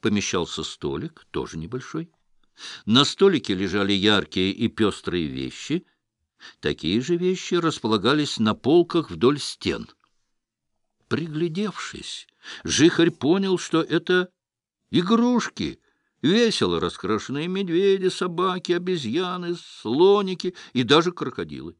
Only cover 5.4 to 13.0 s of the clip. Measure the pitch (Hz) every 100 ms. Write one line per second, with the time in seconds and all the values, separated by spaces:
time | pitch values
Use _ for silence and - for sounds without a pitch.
5.4 | 65 - - 160 - _ _ _ _ _
6.4 | - - 76 76 78 101 135 170 180 185
7.4 | - 175 165 - 113 110 98 147 147 -
8.4 | 110 104 - 170 170 175 151 85 117 147
9.4 | - - - - - _ _ _ _ _
10.4 | _ _ _ _ _ _ _ 117 165 151
11.4 | 170 160 208 - - - - - - _
12.4 | - - 82 85 156 170